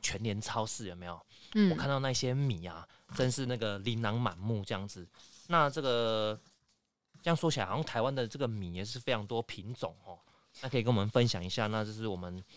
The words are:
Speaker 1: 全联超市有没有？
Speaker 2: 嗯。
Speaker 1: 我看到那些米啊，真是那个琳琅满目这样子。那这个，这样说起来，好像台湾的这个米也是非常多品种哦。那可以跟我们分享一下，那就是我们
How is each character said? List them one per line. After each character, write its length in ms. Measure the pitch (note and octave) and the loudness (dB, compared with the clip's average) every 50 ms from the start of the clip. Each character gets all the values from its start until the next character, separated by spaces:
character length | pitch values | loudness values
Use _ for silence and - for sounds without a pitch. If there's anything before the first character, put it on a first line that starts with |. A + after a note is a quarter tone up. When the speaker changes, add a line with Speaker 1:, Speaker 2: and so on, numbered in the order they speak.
Speaker 1:
全 200 | - - - G2 | -2 -4 -4 -2
联 180 | A2 A2+ G2+ G#2 | -2 -2 -2 -2
超 240 | - - - A#2 A2 | -2 -2 -2 -2 -2
市 240 | A2 - - A2 F#2 | -2 -4 -6 -6 -8
有 80 | F2 | -10
没 80 | F2+ F2+ | -10 -10
有？ 160 | F2 E2+ E2 - _ - - - - | -10 -12 -12 -14 _ -20 -20 -10 -2
Speaker 2:
嗯。 180 | - G#3+ G#3 F#3 | 4 4 6 6
Speaker 1:
我 60 | D#3+ | 4
看 100 | D3+ - | 2 0
到 120 | C#3 C#3 C3 | 0 0 0
那 120 | C3+ C3 | 0 0
些 220 | B2+ - C3 B2 | 0 0 0 0
米 320 | B2+ C#3 C#3+ C3+ G#2 D#2+ F2 | 2 2 2 0 0 -2 -4
啊， 240 | F2 E2 E2 - - - - _ - - | -8 -10 -12 -14 -18 -20 -20 _ -6 -2
真 160 | - B2+ B2+ | 0 0 2
是 140 | A#2+ C3+ C3 | 2 0 -2
那 100 | B2 B2+ | -2 -2
个 240 | A2 A2+ G#2 G2+ G2+ | -2 -2 -2 -2 -2
琳 200 | G2 A#2+ A2+ A#2 | -2 -2 -2 0
琅 180 | A#2 G#2 G#2+ A#2 | 0 0 2 2
满 160 | A#2+ G#2 E2+ E2+ | 0 0 -2 -2
目 260 | G2 A2+ A2+ G#2 F#2+ | -2 -2 0 0 -2
这 100 | - A2+ | -2 -4
样 140 | F#2+ G2+ G2+ | -4 -4 -6
子。 180 | - F#2+ F2 - _ - - - - - - - | -10 -12 -14 -16 _ -20 -20 -20 -20 -16 -4 0
那 200 | F3 E3 D3 C#3+ | 4 4 4 4
这 140 | C3+ D#3+ | 2 0
个， 580 | C#3 C3 A#2+ A#2 A#2 A2+ A2 A2 G#2+ G#2+ G#2+ - - _ _ _ _ _ _ _ _ _ _ _ _ _ - - | 2 2 4 4 4 4 2 2 2 0 -2 -4 -8 _ _ _ _ _ _ _ _ _ _ _ _ _ -16 -4
这 60 | - E3+ | 0 0
样 60 | E3+ | 2
说 140 | - E3+ D#3+ | 2 2 2
起 100 | - C#3 | 2 2
来， 60 | G2 | 0
好 80 | F2+ G#2 | 0 0
像 100 | C#3+ D#3 | -2 -2
台 160 | - - A#2 | -2 0 0
湾 120 | A2+ C3+ | 0 2
的 140 | C#3 C3 A#2+ | 2 0 -2
这 120 | G#2+ - C#3 | -2 -2 -2
个 100 | C#3 A#2 | -2 -2
米 240 | A2 G#2 F#2+ F2 | -2 -2 -4 -4
也 100 | F2 F2+ | -4 -6
是 160 | G2+ A2 - B2 | -6 -6 -8 -6
非 140 | - C3+ | -2 0
常 140 | B2 G#2+ G#2 | 0 0 0
多 160 | - A#2 A#2 | -2 -2 -2
品 300 | - - - G#2+ F#2 A2+ B2 | -2 -4 -6 -10 -10 -10 -8
种 200 | - - E2+ F2 - - | -6 -6 -6 -6 -10 -18
哦。 120 | F#2+ F2 - _ _ _ _ _ _ - - | -18 -18 -18 _ _ _ _ _ _ -16 -12
那 80 | - B2+ | -6 -2
可 100 | C3+ B2 | 0 2
以 60 | G#2 | 4
跟 100 | A#2+ A#2+ | 4 4
我 20 | |
们 120 | G2+ G2+ G#2+ | 4 4 4
分 160 | - B2+ A#2+ | 4 4 4
享 180 | A2+ - F2+ F2 | 4 2 0 -4
一 40 | F#2 | -4
下， 180 | - B2 A2 | -2 0 0
那 180 | G#2+ A2 A2 G#2+ | 2 0 0 -2
就 80 | G#2+ | -2
是 140 | G#2+ G#2+ A2+ | -4 -4 -4
我 80 | A2 F#2+ | -4 -4
们 260 | F2+ F2+ F2+ F2+ F#2 F#2 - - | -4 -6 -8 -8 -10 -12 -14 -18